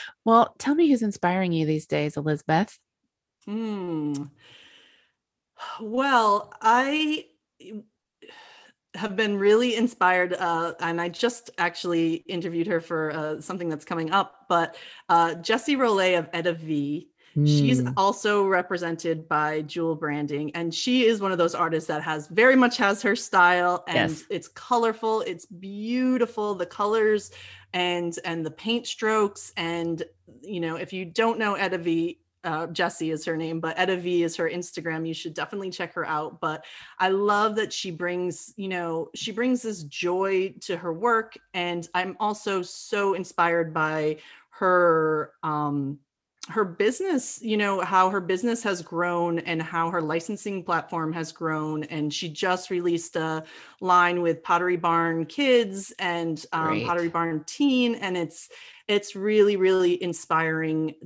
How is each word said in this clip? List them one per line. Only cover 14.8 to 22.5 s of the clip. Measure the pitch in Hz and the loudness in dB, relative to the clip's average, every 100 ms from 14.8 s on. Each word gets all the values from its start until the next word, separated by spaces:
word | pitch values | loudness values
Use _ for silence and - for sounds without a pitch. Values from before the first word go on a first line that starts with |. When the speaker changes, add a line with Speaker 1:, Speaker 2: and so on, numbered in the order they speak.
| - - - | -20 -18 2
Speaker 2:
uh, | 170 165 | 4 4
Jessie | 170 170 240 302 277 | 0 0 -2 0 0
Rollet | 240 196 185 175 | 2 4 4 2
of | 160 | 0
Etta | 170 175 | -2 -2
V. | 165 156 151 143 147 - _ _ 147 | -4 -4 -4 -2 -6 -8 _ _ 2
She's | 147 147 139 131 | 4 6 6 4
Speaker 1:
Hmm. | 123 131 | 2 2
Speaker 2:
also | 196 190 214 208 196 | 2 2 0 2 4
represented | 185 180 180 170 165 170 160 160 | 2 0 -4 -4 -4 -4 -4 -2
by | 151 151 156 | 0 0 -2
Jewel | 151 170 165 156 | -6 -4 -2 -2
Branding, | 156 147 147 147 151 | -4 -4 -4 -4 -6
and | 170 170 | -6 -6
she | 165 254 254 226 | -4 0 2 4
is | 220 | 2
one | 196 | 0
of | 180 | 2
those | 165 - | 0 2
artists | 165 160 160 | 0 0 -2
that | 156 | -6
has, | 156 156 147 | -4 -6 -4
very | 170 254 | 4 6